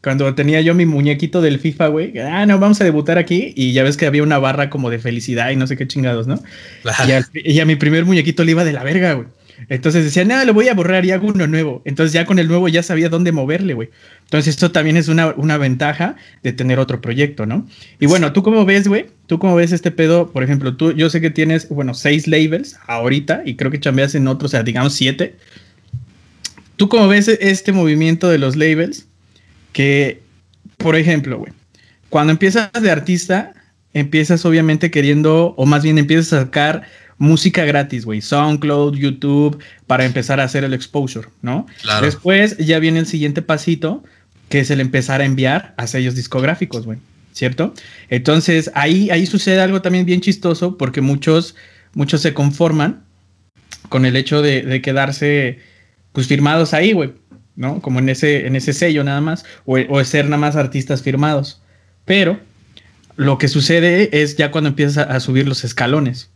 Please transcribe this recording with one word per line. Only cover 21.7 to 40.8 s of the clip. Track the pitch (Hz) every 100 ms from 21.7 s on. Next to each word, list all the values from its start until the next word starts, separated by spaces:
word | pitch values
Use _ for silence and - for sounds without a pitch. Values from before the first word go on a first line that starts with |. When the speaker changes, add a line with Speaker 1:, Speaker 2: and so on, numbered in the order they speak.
| 143 131
Speaker 1:
seis | 123 147 151 156
labels | 156 156 165 285 - -
ahorita | 117 120 139 143 190
y | 330
creo | 120 135
que | 143
chambeas | 143 135 139 147
en | 131
otros, | 131 117
o |
sea, | 127
digamos | 113 120 131
siete. | - 131 139 175 - _ - _ _ _ - - _ _ _ - - _ -
¿Tú | 202
cómo | 233 202
ves | 208 202
e-, | 214
este | 196 190 -
movimiento | 190 165 151 160 165 180
de | 160
los | 135 139
labels? | 156 156 170 - _ _ _ _ _ _ _
Que, | - 139 139 139 - _ _ _ _ - _
por | 180 160
ejemplo, | 160 156 139 113
güey, | 107 - _ _ _ _ _
cuando | 151 151
empiezas | 160 196 208 208
de | 240 214
artista, | 151 143 180 - 185 - - _ _ _
empiezas | 147 143 156 151 170
obviamente | 170 165 160 156 175
queriendo, | 160 143 147 156 160 170 -
o | 135
más | 147
bien | 156 156
empiezas | 143 160 165
a | 151
sacar | 127 147 147 165 - - - _
música | 143 160 190 180
gratis, | 156 147 143 123
güey, | 113 107
SoundCloud, | - 143 151 151 147 143 147 143
YouTube, | 143 131 143 143 147 147 - - _
para | 127
empezar | 131 131 117 139
a |
hacer | 131 143
el | 135
exposure, | 131